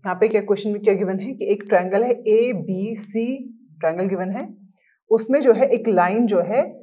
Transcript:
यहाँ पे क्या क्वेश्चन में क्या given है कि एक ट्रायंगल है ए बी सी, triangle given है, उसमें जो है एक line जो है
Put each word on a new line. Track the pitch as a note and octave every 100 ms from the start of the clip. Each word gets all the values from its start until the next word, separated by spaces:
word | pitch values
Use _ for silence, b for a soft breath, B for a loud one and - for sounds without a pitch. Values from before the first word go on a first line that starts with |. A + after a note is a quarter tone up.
यहाँ | G3 F3+
पे | A3
क्या | G#3+
क्वेश्चन | G#3 G3+ G#3+
में | G#3
क्या | G#3
given | F#3+ F#3 G3
है | G#3+
कि | C4+ F#3+
एक | G3+ -
ट्रायंगल | F#3+ F3+ G3+
है | B3
ए | A#3+ A3 A3 A#3+ F#3+ D#3
बी | F#3 G#3 A3
सी, | - A3+ A#3+ C4+ - - _ -
triangle | D#3+ E3+ F#3+
given | F#3 F#3
है, | G3+ - - - _ _ _ _
उसमें | A3 A3 C#4
जो | C4
है | A3 C4+
एक | A3+ A#3
line | F3+ F3 G#3+ A#3
जो | F#3+
है | F3 A#3+ F4+ -